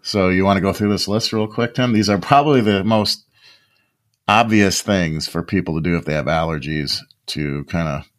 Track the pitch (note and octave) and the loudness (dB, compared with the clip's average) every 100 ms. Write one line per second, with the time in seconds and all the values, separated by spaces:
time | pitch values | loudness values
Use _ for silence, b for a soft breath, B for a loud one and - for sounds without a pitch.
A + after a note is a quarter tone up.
0 | - G#2 F#2 F#2 G2 G2 F#2+ F#2 G#2 G2+ | -4 0 2 2 2 2 0 0 -2 -2
1 | F#2+ G#2+ - A2+ G#2+ A2+ A#2 B2 B2 G#2+ | -2 -2 -2 -4 -4 -4 -4 -2 0 2
2 | G#2 G2+ - C#3+ D3+ C3+ G#2+ G2 G2 A2+ | 2 0 4 4 4 2 4 0 2 0
3 | D#2+ - _ b b b b b b b | 0 -4 _ b b b b b b b
4 | _ _ - G#2+ A#2 G#2+ G2 - - G2 | _ _ 0 2 4 4 4 2 0 0
5 | E2 D#2 - E2+ E2 F#2+ E2+ D#2+ D#2+ E2+ | 0 -2 -6 -8 -2 -2 -2 -4 -2 -2
6 | - D2+ C2 D#2+ E2 D#2+ C#2 D2+ C#2+ - | -2 -4 0 -2 -2 -4 -6 -6 -4 -8
7 | - _ - D#2+ D2 C#2+ C#2+ F2 D#2+ C#2+ | -10 _ -12 -6 -6 -6 -6 -4 -4 -6
8 | - | -10